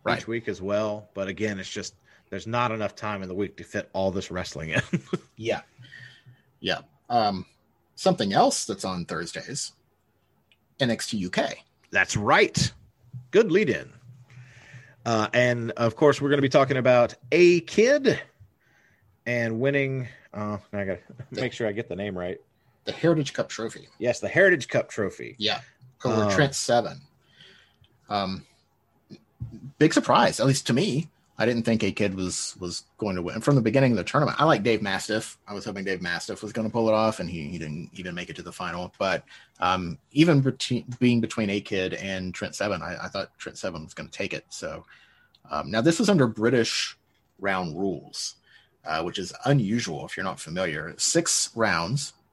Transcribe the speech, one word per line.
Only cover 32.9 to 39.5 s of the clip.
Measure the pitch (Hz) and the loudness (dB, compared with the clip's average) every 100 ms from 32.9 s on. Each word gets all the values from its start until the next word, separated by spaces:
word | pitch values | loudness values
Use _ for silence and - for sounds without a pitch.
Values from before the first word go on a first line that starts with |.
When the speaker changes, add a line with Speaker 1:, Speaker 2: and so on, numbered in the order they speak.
| _ | _
Speaker 1:
going | 107 92 | -4 -4
to | |
win | 87 110 | -4 -2
from | 117 143 | 4 4
the | |
beginning | 113 127 135 | 4 4 4
of | 113 | 2
the | |
tournament. | 85 139 135 - | 0 0 0 2
I | |
like | 151 131 | 4 4
Dave | 104 107 | 4 2
Mastiff. | 101 95 - 107 - - - | 0 -4 -2 -4 -4 -14 -14
I | |
was | 101 | -10
hoping | 110 98 | -10 -8
Dave | 95 92 | -6 -4
Mastiff | 87 85 - 98 | -4 -6 -6 -10
was | 107 | -8
gonna | - 110 | -6 -4
pull | 117 113 | 0 2
it | |
off, | 107 110 107 | 4 4 0
and | 85 | -6
he, | 85 73 | -6 -6
he | 85 | -8
didn't | 78 76 82 | -8 -8 -10
even | - 90 | -12 -10
make | 87 90 | -10 -10
it | 82 | -12
to | |
the | 87 | -14
final. | - 90 85 90 _ | -10 -8 -6 -8 _
But, | 95 87 - - - | 0 0 -4 -20 -20